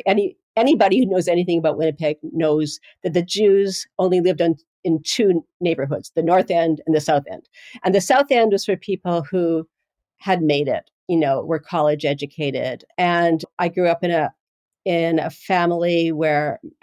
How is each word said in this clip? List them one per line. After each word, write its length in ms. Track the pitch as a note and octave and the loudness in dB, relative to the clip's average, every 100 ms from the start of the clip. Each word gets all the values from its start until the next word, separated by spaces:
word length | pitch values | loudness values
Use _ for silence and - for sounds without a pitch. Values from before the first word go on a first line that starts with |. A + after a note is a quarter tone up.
| - | 0
any, 300 | G#3 G3+ - _ - | 0 0 -6 _ 0
anybody 420 | B3+ B3+ G3 G3+ | 2 4 4 4
who 80 | A#3 | 2
knows 220 | F#3 F3 | 0 0
anything 300 | F3 F3+ E3+ | 0 0 0
about 200 | D#3+ C#3+ | 0 0
Winnipeg 380 | D#3+ D#3 D#3 D3+ | -2 -2 -4 -4
knows 580 | - D#3+ D#3+ D3+ D3+ - _ _ | -8 -2 0 0 -2 -8 _ _
that 120 | F3+ | -4
the 80 | E3 | -2
Jews 640 | F3 G3 G#3 G3 G3 F#3 - - | -2 0 4 4 2 -4 -10 -2
only 220 | C#3+ F3+ | 0 2
lived 220 | F3 D#3+ | 2 2
on, 140 | E3+ D#3 _ _ | 0 -2 _ _
in 160 | F3+ D#3+ | -2 -2
two 400 | - - G3+ F3 - - | -2 0 2 2 -2 -6
neighborhoods, 520 | F3 D#3+ C3+ A#2+ - | -2 -2 -4 -6 -6
the 80 | - | -4
North 280 | D#3 F#3 - | 2 2 2
End 320 | E3+ E3 D3+ - | 0 0 0 0
and 80 | |
the 60 | D#3 | 0
South 240 | D3+ D3 - | 2 -2 -2
End. 180 | F#2 - - - - | -16 -18 -20 -20 -8
And 100 | - | 0
the 60 | F#3+ | 0
South 300 | F3+ C4 C#4+ | 2 2 2
End 220 | B3 A3+ | 2 2
was 120 | G3 | 2
for 120 | - F#3 | -2 -4
people 460 | - F#3 F3+ E3+ | -4 -6 -2 -4
who 440 | D3 F#3 E3+ E3 D#3+ _ _ _ _ _ | -2 -2 0 -2 -4 _ _ _ _ _
had 240 | G3 F3+ | -2 0
made 260 | D#3 C#3+ C#3 | 2 0 0
it, 220 | G2+ - _ - | -4 -6 _ -2
you 80 | E3 | 0
know, 280 | D3 C3+ | 2 0
were 140 | - D#3+ | -2 -6
college 460 | - E3+ D3+ D3+ | -4 0 0 0
educated. 800 | D3 C#3+ C#3+ - C#3+ C3 B2 B2 - - | -2 -4 -6 -6 -6 -4 -6 -8 -12 -4
And 460 | F3+ E3+ E3+ E3 - - | 0 2 2 0 -4 -4
I 100 | F3 | -4
grew 200 | F3+ F3 | 0 0
up 160 | E3+ | 0
in 60 | F3 | 0
a, 220 | E3+ C#3 - _ _ _ _ | 0 -2 -6 _ _ _ _
in 340 | G3 E3+ E3 D#3+ | -4 0 0 0
a 120 | E3 | -2
family 800 | - - F3+ F3 E3+ F3 E3+ E3 | -10 -2 0 0 0 0 0 0
where, 500 | D#3 D#3 D3 D3+ - - _ | 0 0 0 -2 -6 -12 _